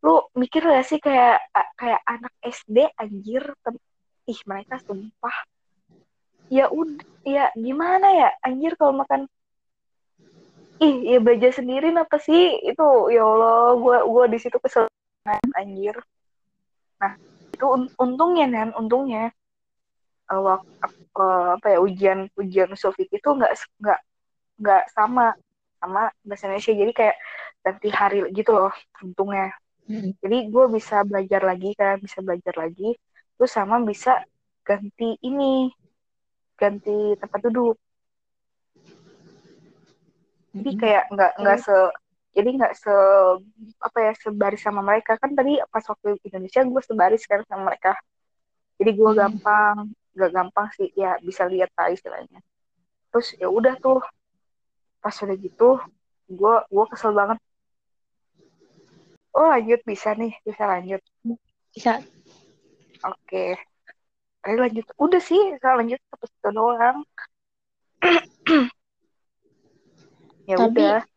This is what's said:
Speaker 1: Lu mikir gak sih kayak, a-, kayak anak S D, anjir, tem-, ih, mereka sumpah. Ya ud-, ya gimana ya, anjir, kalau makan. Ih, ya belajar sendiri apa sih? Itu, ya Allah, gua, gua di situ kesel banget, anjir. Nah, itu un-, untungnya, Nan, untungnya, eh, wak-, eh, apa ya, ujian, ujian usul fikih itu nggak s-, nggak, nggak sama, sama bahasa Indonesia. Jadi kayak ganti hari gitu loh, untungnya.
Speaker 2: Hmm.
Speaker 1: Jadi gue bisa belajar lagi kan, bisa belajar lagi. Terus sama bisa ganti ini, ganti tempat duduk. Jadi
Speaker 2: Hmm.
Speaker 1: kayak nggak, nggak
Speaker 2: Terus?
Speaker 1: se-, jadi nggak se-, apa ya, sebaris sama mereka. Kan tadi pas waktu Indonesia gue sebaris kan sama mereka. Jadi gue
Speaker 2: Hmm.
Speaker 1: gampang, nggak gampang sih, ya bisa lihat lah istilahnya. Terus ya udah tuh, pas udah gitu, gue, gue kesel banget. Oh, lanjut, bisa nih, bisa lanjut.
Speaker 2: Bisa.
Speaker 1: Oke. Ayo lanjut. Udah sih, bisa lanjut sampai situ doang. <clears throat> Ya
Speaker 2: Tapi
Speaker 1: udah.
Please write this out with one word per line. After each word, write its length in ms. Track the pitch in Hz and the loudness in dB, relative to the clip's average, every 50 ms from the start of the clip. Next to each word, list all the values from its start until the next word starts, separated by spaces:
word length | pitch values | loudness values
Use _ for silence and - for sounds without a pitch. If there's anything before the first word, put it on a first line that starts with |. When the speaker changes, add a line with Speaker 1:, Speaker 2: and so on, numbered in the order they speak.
| - | 4
Speaker 1:
Lu 160 | 302 330 311 - - _ | 4 4 4 2 0 _
mikir 260 | 247 254 - - 320 311 | -4 -4 -2 -2 -2 2
gak 160 | 330 294 262 262 | 4 2 2 2
sih 160 | - 311 294 | 0 -4 -2
kayak, 400 | - 294 277 254 247 240 226 - - - _ | -2 0 2 4 4 4 4 2 0 -2 _
a-, 160 | 208 - - - - | -2 -2 -2 -8 -10
kayak 220 | 247 240 220 - _ | -4 -4 -4 -2 _
anak 300 | - 240 226 233 247 _ _ - | -6 -8 -8 -12 -18 _ _ -14
S 160 | 240 240 - - | -14 -14 -14 -14
D, 160 | - 214 233 285 311 - - | 0 2 2 2 2 0 -8
anjir, 440 | 226 208 208 196 196 214 226 262 285 285 277 _ _ | -12 -12 -12 -14 -12 -8 -8 -8 -8 -8 -16 _ _
tem-, 160 | 233 233 247 _ _ _ _ _ _ _ _ _ | -12 -12 -12 _ _ _ _ _ _ _ _ _
ih, 120 | - 226 - - | -12 -12 -12 -10
mereka 320 | 202 196 196 208 _ 262 262 _ | -12 -12 -12 -10 _ -14 -14 _
sumpah. 540 | - 202 190 202 220 _ _ - 240 - - - _ _ _ _ _ _ _ _ _ _ _ _ _ _ _ _ _ _ _ _ _ | -12 -14 -12 -12 -18 _ _ -10 -8 -8 -10 -12 _ _ _ _ _ _ _ _ _ _ _ _ _ _ _ _ _ _ _ _ _
Ya 160 | 254 262 269 | 0 2 2
ud-, 320 | - - 302 330 320 294 302 - _ _ _ _ | 2 -2 -4 -6 -6 -8 -14 -18 _ _ _ _
ya 260 | 277 277 285 269 - - | -4 -2 0 -2 -2 -2
gimana 520 | 226 226 247 262 294 330 349 370 381 381 392 | -4 -8 -6 -6 -4 -2 0 0 4 4 4
ya, 160 | 392 339 262 185 - - - | 6 6 4 2 2 -2 -8
anjir, 320 | 262 254 262 294 330 339 | -8 -6 -4 -4 -4 0
kalau 240 | _ 311 285 269 269 | _ 2 2 2 0
makan. 320 | 269 - 277 269 277 - _ _ _ _ _ _ _ _ _ _ _ _ _ _ _ _ _ _ _ _ _ _ _ _ _ _ _ _ _ _ 320 | -2 -2 -4 -4 -4 -10 _ _ _ _ _ _ _ _ _ _ _ _ _ _ _ _ _ _ _ _ _ _ _ _ _ _ _ _ _ _ 4
Ih, 320 | 302 277 247 247 226 247 | 4 4 2 0 4 4
ya 20 | 247 220 | 4 6
belajar 280 | 240 240 214 233 254 254 | 6 4 6 4 2 2
sendiri 400 | - 247 247 254 269 311 320 339 | 2 -6 -4 -4 0 0 2 2
apa 240 | 339 320 - - 302 | 2 0 0 -2 -2
sih? 400 | - - 311 339 359 349 277 - - | 2 4 6 6 6 4 2 -2 -4
Itu, 400 | - 240 - 311 294 262 233 185 - 233 | -6 0 2 4 6 6 6 4 4 4
ya 80 | 233 220 | 4 6
Allah, 560 | 220 220 220 226 226 226 233 240 240 247 240 | 6 4 4 4 6 6 6 6 4 4 4
gua, 180 | 233 247 247 247 - | 4 4 4 4 2
gua 200 | - 226 240 247 | 4 4 4 4
di 100 | 233 220 233 - | 4 2 -2 -6
situ 160 | 247 - 247 | -4 -4 -4
kesel 320 | - 262 - 254 - - _ _ _ _ _ _ _ | -4 0 2 2 0 0 _ _ _ _ _ _ _
banget, 240 | 214 208 202 - 247 285 | -6 -4 -2 -2 -4 -4
anjir. 400 | - 196 202 196 190 196 208 214 233 - _ _ _ _ _ _ _ _ _ _ _ _ _ _ _ _ _ _ _ | -4 -8 -8 -10 -8 -8 -8 -8 -10 -16 _ _ _ _ _ _ _ _ _ _ _ _ _ _ _ _ _ _ _
Nah, 140 | 196 196 - - _ _ _ _ - _ - | -6 -6 -6 -10 _ _ _ _ -20 _ -8
itu 100 | - 262 | -4 0
un-, 280 | 277 254 254 254 262 _ | 0 0 0 -2 -6 _
untungnya, 500 | - 254 247 254 262 320 349 359 339 294 262 | -4 -4 -2 0 0 0 2 2 2 2 0
Nan, 180 | 240 220 220 226 220 | 0 -4 -4 -6 -6
untungnya, 560 | 226 226 220 233 254 277 269 233 214 226 233 _ _ _ _ _ _ _ _ _ _ _ _ _ _ _ _ _ _ _ | -8 -2 -2 0 0 0 -2 -4 -6 -6 -8 _ _ _ _ _ _ _ _ _ _ _ _ _ _ _ _ _ _ _
eh, 140 | - 190 190 196 | -6 -4 -2 0
wak-, 220 | 190 185 190 - _ - _ - - - _ - _ _ | 0 0 0 -4 _ -12 _ -10 -10 -10 _ -20 _ _
eh, 320 | - 190 190 185 180 175 180 175 | -2 0 2 2 0 2 0 -2
apa 120 | - - 214 196 | 0 2 2 4
ya, 40 | 175 | 4
ujian, 400 | 180 202 185 185 196 190 190 190 190 196 _ | 4 2 0 0 2 2 2 0 -4 -10 _
ujian 320 | - 196 185 180 196 185 185 196 | -8 -8 -2 0 0 0 0 -2
usul 160 | - - 196 | -4 -4 -4
fikih 320 | 190 - 370 - - 415 - | -4 -4 -6 -6 -6 -4 0
itu 60 | 294 | 0
nggak 220 | 285 269 233 - - | 0 2 0 0 0
s-, 160 | - - - _ _ | -4 -10 -20 _ _
nggak, 200 | 208 208 185 - _ _ _ _ _ _ _ _ _ _ _ _ | -2 -2 -2 -2 _ _ _ _ _ _ _ _ _ _ _ _
nggak 240 | 214 202 196 185 - - | 0 2 2 2 2 0
sama, 340 | _ - 214 233 247 254 240 226 - _ _ _ _ _ _ _ _ _ | _ -2 -2 0 2 2 2 0 0 _ _ _ _ _ _ _ _ _
sama 220 | - 185 190 196 226 220 - _ _ | -12 -6 -4 -4 -4 -4 -6 _ _
bahasa 160 | 208 202 - - 196 | -16 -14 -10 -8 -8
Indonesia. 220 | 196 202 - - 220 | -8 -4 0 0 2
Jadi 160 | 202 202 220 | 2 2 0
kayak 260 | 240 - 226 214 - - - - - - - - _ _ _ | 2 2 2 2 0 -2 -8 -18 -18 -18 -18 -20 _ _ _
ganti 240 | 190 190 202 - | -6 -6 -4 -6
hari 300 | 208 208 - 202 196 202 202 185 - 190 | -4 -2 0 0 0 0 -2 -2 -4 -4
gitu 160 | 202 220 - | -2 2 2
loh, 220 | 220 202 190 196 - - - _ _ - | 4 4 2 0 -2 -8 -20 _ _ -20
untungnya. 480 | 202 185 180 - 196 202 202 196 190 190 - - _ _ _ _ _ | -18 -16 -6 -6 -6 -4 -4 -6 -6 -6 -8 -16 _ _ _ _ _
Speaker 2:
Hmm. 320 | - 214 220 202 185 190 _ - | -12 -10 -8 -8 -8 -10 _ -4
Speaker 1:
Jadi 140 | 196 220 254 233 | -2 -2 -2 -4
gue 180 | 214 214 247 262 247 | 0 2 4 4 4
bisa 320 | 220 220 - - 214 202 202 | 2 -2 -4 -2 -2 -2 0
belajar 380 | 202 202 196 196 190 202 196 190 | 0 -2 -4 -4 -2 -2 0 0
lagi 320 | 190 185 185 185 196 208 | 0 -2 -2 -6 -8 -4
kan, 240 | - 202 196 196 196 | 0 0 0 0 -2
bisa 200 | 202 196 - - 190 | -6 -14 -14 -12 -8
belajar 320 | 190 175 180 _ 180 175 | -6 -8 -6 _ -8 -8
lagi. 400 | 170 160 165 175 185 190 220 - _ _ _ _ _ _ _ _ | -8 -8 -10 -10 -8 -6 -6 -6 _ _ _ _ _ _ _ _
Terus 160 | _ 247 254 | _ -2 0
sama 240 | - 233 196 190 233 240 240 | 0 -4 -2 0 0 0 0
bisa 400 | 214 208 - - 254 262 - - _ _ _ _ _ _ _ _ | -2 -6 -4 0 0 0 0 0 _ _ _ _ _ _ _ _
ganti 560 | - 202 202 202 202 _ _ 233 226 220 - - | -4 -4 -4 -4 -14 _ _ -6 -6 -6 -6 -8
ini, 400 | 247 269 285 277 269 262 262 262 254 _ _ _ _ _ _ _ _ _ _ _ _ _ _ _ _ _ | -8 -4 -2 0 0 0 0 -2 -4 _ _ _ _ _ _ _ _ _ _ _ _ _ _ _ _ _
ganti 640 | _ 208 202 202 202 _ 208 208 208 214 208 208 196 | _ 0 0 0 -2 _ -4 -2 -2 0 -2 -2 -4
tempat 200 | - 220 - 202 202 240 | -6 -10 -10 -4 -4 -2
duduk. 240 | 226 247 240 233 226 _ _ _ _ _ _ _ _ _ _ _ _ _ _ _ _ _ _ _ _ _ _ _ _ _ _ _ _ _ _ _ _ _ _ _ _ _ _ _ _ _ _ _ _ _ _ _ _ _ _ _ _ _ _ _ _ | -2 0 0 0 -2 _ _ _ _ _ _ _ _ _ _ _ _ _ _ _ _ _ _ _ _ _ _ _ _ _ _ _ _ _ _ _ _ _ _ _ _ _ _ _ _ _ _ _ _ _ _ _ _ _ _ _ _ _ _ _ _
Jadi 180 | 196 202 277 | -10 -8 -8
Speaker 2:
Hmm. 80 | 190 208 | -6 -2
Speaker 1:
kayak 240 | 226 220 208 190 - - | 0 2 2 2 0 -2
nggak, 200 | 202 202 196 - - - | 0 0 0 0 0 0
nggak 160 | 202 202 196 240 | 0 2 2 2
Speaker 2:
Terus? 60 | - | 2
Speaker 1:
se-, 260 | - 202 190 185 175 - - _ _ _ _ _ _ | 2 4 4 4 2 0 -8 _ _ _ _ _ _
jadi 180 | _ 190 202 240 254 | _ 0 0 0 0
nggak 180 | 269 233 208 - - | 0 -2 -2 -2 -6
se-, 640 | - 214 202 202 196 196 196 196 190 185 185 185 190 214 _ 220 220 214 - _ - | -2 0 2 4 6 6 6 6 6 4 2 0 -4 _ _ _ -20 -20 -18 _ -10
apa 140 | 220 _ 233 | -6 _ 0
ya, 120 | 220 214 226 - - | -2 -2 -2 -4 -10
sebaris 380 | 220 208 208 202 202 208 208 - | -10 -4 -2 -2 -2 -4 -4 -8
sama 180 | 214 208 202 196 | -6 -6 -4 0
mereka. 260 | 202 208 220 226 - 226 226 | 0 0 0 0 -2 -4 -2
Kan 160 | - 277 285 | -2 -4 0
tadi 240 | 277 254 277 294 277 - | 0 0 2 0 -2 -2
pas 160 | _ - 220 220 - | _ -6 -8 -6 -6
waktu 240 | 208 _ _ 208 208 202 _ | -12 _ _ -6 -6 -6 _
Indonesia 380 | 202 190 190 185 190 - 254 262 | -14 -12 -12 -12 -2 0 0 0
gue 180 | 254 247 269 262 | 2 0 -4 -4
sebaris 360 | _ 226 214 180 190 220 226 - | _ 0 2 2 2 2 0 0
kan 140 | - 202 202 220 _ | -2 -4 -4 -4 _
sama 240 | 202 196 196 185 - | -10 -6 -4 -4 -6
mereka. 160 | - - 185 190 - _ _ _ _ _ _ _ _ _ _ _ _ _ _ _ _ | -2 -2 -2 -2 -2 _ _ _ _ _ _ _ _ _ _ _ _ _ _ _ _
Jadi 120 | 196 220 214 | 0 0 2
gue 160 | 196 220 214 | 4 4 4
Speaker 2:
Hmm. 80 | 214 214 | 6 4
Speaker 1:
gampang, 560 | 202 202 220 208 - 214 208 208 214 208 208 208 208 214 214 _ _ _ _ | 2 0 -2 -4 0 2 2 2 2 2 0 -2 -8 -12 -14 _ _ _ _
nggak 160 | 185 190 175 | -2 -2 0
gampang 360 | 170 185 180 190 _ 208 208 208 - | 0 -2 -4 -2 _ -4 -4 -4 -6
sih, 100 | - 196 180 _ | -6 -6 -6 _
ya 240 | 196 196 185 180 - | -4 -4 -2 -4 -4
bisa 240 | 170 175 190 - 190 180 | -6 -10 -6 -4 -4 -4
lihat 180 | 185 185 185 180 _ | -2 -2 -4 -4 _
lah 160 | - 170 - | -4 -2 -2
istilahnya. 480 | 180 190 _ - - - - - _ 185 _ _ _ _ _ _ _ _ _ _ _ _ _ _ | -2 -6 _ -14 -14 -14 -16 -18 _ -20 _ _ _ _ _ _ _ _ _ _ _ _ _ _
Terus 160 | - 233 240 - - | -4 -4 -4 -4 -10
ya 120 | _ 185 180 | _ -4 -2
udah 240 | 185 226 226 262 262 254 - | -2 2 0 0 0 0 0
tuh, 160 | 262 262 262 - - _ _ _ _ _ _ _ _ _ _ _ _ _ _ _ _ _ _ - | 0 0 0 -2 -6 _ _ _ _ _ _ _ _ _ _ _ _ _ _ _ _ _ _ -12
pas 120 | 208 - - 208 | -10 -10 -8 -8
udah 120 | 196 196 | -8 -8
gitu, 340 | 190 196 180 _ _ 226 247 262 254 - - _ _ _ _ _ _ _ _ | -8 -8 -16 _ _ 4 4 4 2 -2 -16 _ _ _ _ _ _ _ _
gue, 240 | 185 180 196 214 233 226 - _ | -6 -2 2 2 2 2 0 _
gue 140 | 196 196 220 220 240 | 0 0 0 0 -4
kesel 180 | - - 220 | -6 -4 -2
banget. 240 | 208 202 202 202 226 226 _ _ _ _ _ _ _ _ _ _ _ _ _ _ _ _ _ _ _ _ _ _ _ _ _ _ _ _ _ _ _ _ _ _ _ _ _ _ - | 0 0 0 0 -2 -6 _ _ _ _ _ _ _ _ _ _ _ _ _ _ _ _ _ _ _ _ _ _ _ _ _ _ _ _ _ _ _ _ _ _ _ _ _ _ 0
Oh, 160 | - 311 320 | 2 2 4
lanjut, 320 | 302 240 226 220 233 233 | 2 2 2 0 -2 -2
bisa 320 | - 233 202 196 - 214 214 | -2 -8 -10 -6 -4 -6 -4
nih, 160 | 214 226 226 214 - _ | -4 -6 -8 -8 -12 _
bisa 180 | 214 208 - 214 208 | -14 -8 -6 -4 -4
lanjut. 320 | 190 180 180 180 196 196 _ _ _ _ _ 233 233 - _ _ _ _ _ _ _ | -4 -6 -6 -8 -10 -10 _ _ _ _ _ -10 -10 -10 _ _ _ _ _ _ _
Speaker 2:
Bisa. 240 | 226 - 240 220 262 277 - _ _ _ _ _ _ _ _ _ _ _ _ _ _ _ _ _ _ | -4 -2 -2 -2 -2 -6 -18 _ _ _ _ _ _ _ _ _ _ _ _ _ _ _ _ _ _
Speaker 1:
Oke. 560 | - - - _ _ - 185 185 - - - - - _ _ _ _ - _ _ _ _ _ _ _ _ _ _ - | -10 -10 -10 _ _ -12 -8 -6 -6 -6 -8 -10 -12 _ _ _ _ -20 _ _ _ _ _ _ _ _ _ _ -8
Ayo 100 | 190 214 233 | -4 -2 0
lanjut. 240 | 254 247 220 226 220 _ - _ | -2 -2 -2 -6 -10 _ -4 _
Udah 160 | 285 339 359 | 0 2 2
sih, 240 | 359 339 - 330 381 415 381 302 | 0 0 2 2 2 2 2 -2
bisa 160 | 262 - 254 262 | -2 0 0 2
lanjut 240 | 247 233 233 240 269 _ _ - | 2 0 -2 -6 -8 _ _ -20
sampai 140 | _ - - | _ -18 -20
situ 200 | _ _ - 208 202 | _ _ -6 -6 -2
doang. 440 | 214 220 240 240 233 233 247 262 294 294 _ _ - - _ _ _ _ _ _ _ _ _ _ _ _ _ _ _ | 0 -2 -2 0 2 0 0 0 -2 -10 _ _ -20 -20 _ _ _ _ _ _ _ _ _ _ _ _ _ _ _
<clears throat> 720 | - 349 349 339 - - _ _ _ - 320 302 254 240 - _ _ _ _ _ _ _ _ _ _ _ _ _ _ _ _ _ _ _ _ _ _ _ _ _ _ _ _ _ _ _ _ _ _ | 0 2 2 2 0 -4 _ _ _ 0 2 2 2 -2 -6 _ _ _ _ _ _ _ _ _ _ _ _ _ _ _ _ _ _ _ _ _ _ _ _ _ _ _ _ _ _ _ _ _ _
Ya 160 | - 190 185 | -4 0 2
Speaker 2:
Tapi 80 | 226 226 | 2 2
Speaker 1:
udah. 380 | 233 233 208 202 208 220 233 _ _ | 4 2 2 4 2 0 -2 _ _